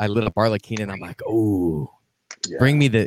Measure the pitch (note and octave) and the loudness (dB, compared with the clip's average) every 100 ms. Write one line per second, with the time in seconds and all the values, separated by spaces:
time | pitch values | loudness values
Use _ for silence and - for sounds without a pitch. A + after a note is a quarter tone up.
0 | G#2+ G#2+ G#2+ - A2+ G#2 - A2 G2+ F#2+ | -2 0 0 2 2 0 -4 -6 -6 -8
1 | - - - A2+ G#2+ F#2+ F2 D2+ C#2 _ | -12 -10 -2 0 2 2 0 -2 -6 _
2 | _ _ - - - - C3 D3 C#3 A2+ | _ _ -20 -12 -8 0 2 4 4 2